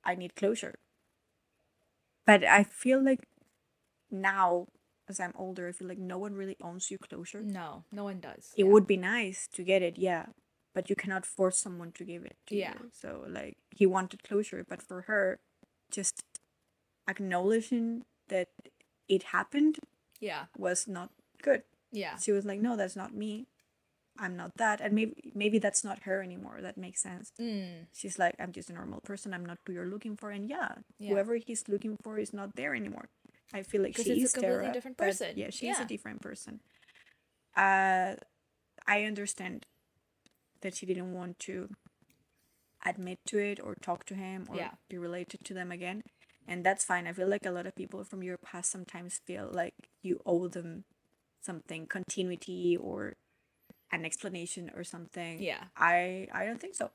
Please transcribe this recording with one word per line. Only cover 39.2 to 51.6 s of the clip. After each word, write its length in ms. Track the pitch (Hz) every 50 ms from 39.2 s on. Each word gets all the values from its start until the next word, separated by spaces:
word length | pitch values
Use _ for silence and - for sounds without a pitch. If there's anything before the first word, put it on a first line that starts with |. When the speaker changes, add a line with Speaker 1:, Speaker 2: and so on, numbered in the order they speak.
| 202 202 - - 185 185 - - - _ _ _ _ _ _ _ _ _ _ _ _ _ _ _ _ _ _ _
Speaker 1:
that 160 | - 190 180
she 100 | - -
didn't 260 | 185 185 180 180 185 180
want 240 | 180 180 175 175 _
to 340 | - - 190 185 180 208 208 _ _ _ _ _ _ _ _ _ _ _ _ _ _ _ _ _ _ _ _ _ -
admit 340 | 180 180 208 185 180 180 - _
to 120 | - - 208
it 200 | 202 202 202 202
or 140 | - - 190
talk 280 | - - - 175 - -
to 100 | - 196
him 320 | 196 190 185 190 190 185 -
or 80 | -
Speaker 2:
Yeah. 180 | 180 170 - - _ _ _
Speaker 1:
be 100 | 185 180
related 460 | 175 170 175 180 180 - - - -
to 80 | - 190
them 180 | 185 180 180
again. 300 | 175 175 180 180 190 214 - - _ _ _ _ _ _ _
And 180 | - 180 180 175
that's 200 | 185 196 - -
fine. 220 | - 185 175 175
I 60 | 170
feel 160 | 175 190 180 190
like 180 | 202 208 -
a 40 | 190
lot 160 | 180 175 180
of 80 | 190 -
people 280 | - 185 - - 196 196
from 180 | - - 190
your 160 | 180 180 180 175
past 320 | - - - 175 175 -
sometimes 480 | - 190 180 - - 170 175 180 - - _
feel 240 | - 175 - 101 -
like 240 | - 180 170 - _ - - _ _ _
you 180 | - 185 175 - -
owe 220 | - 175 170 185 175
them 360 | 180 175 170 170 165 180 196 _ _ _ _ _ _ _ _ _ _ _
something, 440 | - - 180 156